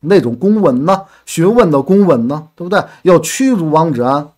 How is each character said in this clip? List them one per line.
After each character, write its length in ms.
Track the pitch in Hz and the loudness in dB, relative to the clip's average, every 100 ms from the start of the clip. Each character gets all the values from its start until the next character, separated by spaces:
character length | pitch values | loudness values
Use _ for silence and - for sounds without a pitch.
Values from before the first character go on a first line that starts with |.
那 200 | 151 190 | 0 0
种 140 | 120 | 0
公 260 | 117 185 214 | -4 -2 0
文 240 | 185 123 | 0 0
呢？ 160 | 156 190 - _ | 0 -2 -4 _
询 300 | - - 170 | -14 -2 0
问 160 | 233 202 | 2 2
的 100 | 143 | 2
公 240 | 135 190 | 2 2
文 220 | 196 135 117 | 2 2 0
呢？ 220 | 147 160 _ | -6 -10 _
对 80 | |
不 40 | 175 | -4
对？ 140 | 196 - - | -4 -4 -4
要 140 | 170 175 | 2 2
驱 360 | 160 - 262 240 | 0 -2 0 0
逐 140 | 160 | 0
王 240 | 151 165 | 0 0
志 80 | 127 | -2
安 260 | 120 139 147 | -2 -2 -6